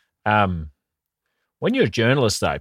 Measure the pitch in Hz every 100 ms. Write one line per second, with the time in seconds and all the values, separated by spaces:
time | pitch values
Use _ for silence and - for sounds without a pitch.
0 | _ _ 107 107 98 87 73 _ _ _
1 | _ _ _ _ _ _ 170 269 139 -
2 | 113 139 117 - 90 73